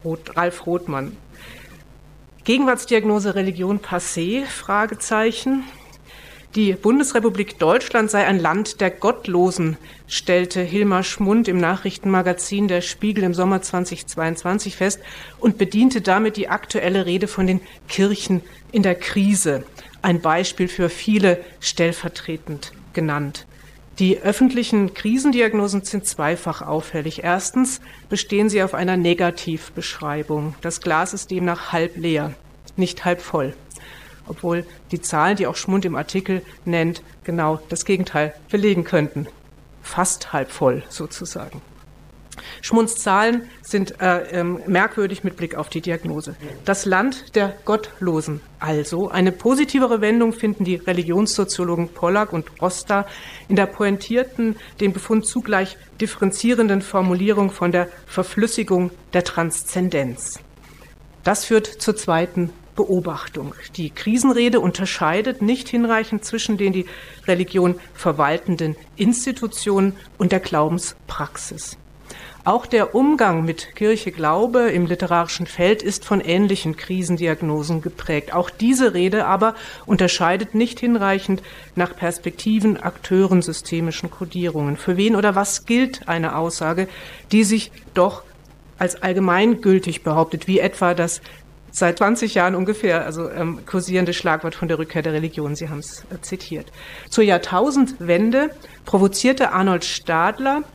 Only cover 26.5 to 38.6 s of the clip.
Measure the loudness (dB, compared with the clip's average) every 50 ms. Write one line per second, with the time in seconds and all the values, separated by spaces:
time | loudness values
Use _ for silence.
26.5 | -8 -6 -6 -6 -4 -4 -4 -6 -6 -6 -6 -6 -8 -6 -2 -2 -2 -2 -2 -2
27.5 | 0 0 0 0 -2 -6 -12 -18 -20 -20 -10 -6 -4 -4 -2 0 0 2 2 2
28.5 | 2 2 0 0 -2 -2 0 0 2 2 2 2 2 2 0 0 -2 -4 -6 -6
29.5 | -6 -6 -8 -12 -12 -10 -10 -10 -10 -8 -6 -6 -4 -4 -4 -4 -4 -4 -4 -4
30.5 | -8 -8 -8 -8 -8 -6 -2 0 0 0 0 -2 -4 -10 -8 -6 -4 -2 -2 -2
31.5 | -2 -4 -6 -4 -2 -2 -2 -2 -4 -4 -2 -2 0 -2 -2 -4 -8 -12 -18 -20
32.5 | -20 -20 -20 -8 -4 -2 -2 -2 -2 -4 -2 -2 -2 -2 -4 -4 -4 -2 -2 -4
33.5 | -6 -10 -18 -20 -20 -20 -20 -20 -20 -20 -20 -20 -20 -18 -16 -14 -12 -8 -4 -4
34.5 | -4 -4 -4 -8 -14 -20 -12 -8 -8 -8 -6 -2 0 2 2 2 2 2 0 -2
35.5 | -2 -4 -2 0 0 0 0 0 -2 -4 -6 -4 -4 -4 -2 -2 -4 -4 -4 -8
36.5 | -16 -10 -4 -2 0 0 0 0 -2 -4 -10 -20 -20 -14 -8 -6 -2 0 0 0
37.5 | 0 -2 -4 -8 -8 -4 -2 0 0 0 0 0 0 0 0 -2 -4 -10 -6 -2
38.5 | 0 2